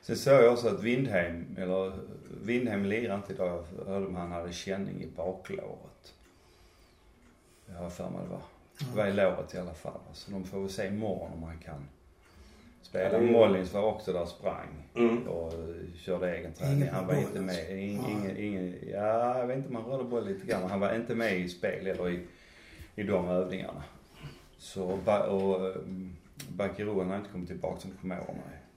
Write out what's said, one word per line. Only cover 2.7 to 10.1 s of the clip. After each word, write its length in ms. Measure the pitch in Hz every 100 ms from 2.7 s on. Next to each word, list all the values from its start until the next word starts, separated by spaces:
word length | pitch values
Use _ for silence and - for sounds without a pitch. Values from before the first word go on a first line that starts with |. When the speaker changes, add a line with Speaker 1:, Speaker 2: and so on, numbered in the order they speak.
| 101
Speaker 1:
lirar 300 | 98 107 117
inte 180 | 101 101
idag. 320 | 95 92 87 80 92
Jag 60 |
hörde 220 | 87 98 95
om 80 |
han 180 | 90 87
hade 200 | 87 87
känning 500 | 90 - 95 98 92
i 40 | 82 80
baklåret. 1000 | 87 95 - - - - - - - - - - - - - - - - - - - - - - -
Jag 80 | 87
har 120 | 87
för 200 | 87 92
mig 100 | 90
det 60 | 90
var. 100 | 90 - - - -
Det 180 | 135 113
var 100 | 101
i 60 |
låret 420 | 98 95 82 80
i 40 | 92
alla 160 | 87
fall. 260 | 82 - - -